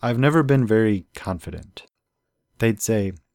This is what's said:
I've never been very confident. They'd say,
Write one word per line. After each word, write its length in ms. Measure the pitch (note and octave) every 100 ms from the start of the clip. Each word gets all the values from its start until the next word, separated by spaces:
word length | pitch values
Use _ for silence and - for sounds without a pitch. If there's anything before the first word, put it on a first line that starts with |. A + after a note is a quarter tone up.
I've 180 | A#2+ A#2+
never 240 | C#3 D#3+
been 240 | C#3+ C#3 A2+
very 400 | A2 A2 G2+ -
confident. 680 | - - F2+ - D#2 - - - _ _ _ _ _ _ -
They'd 220 | A2+ A2
say, 320 | - A2 G2 F#2 _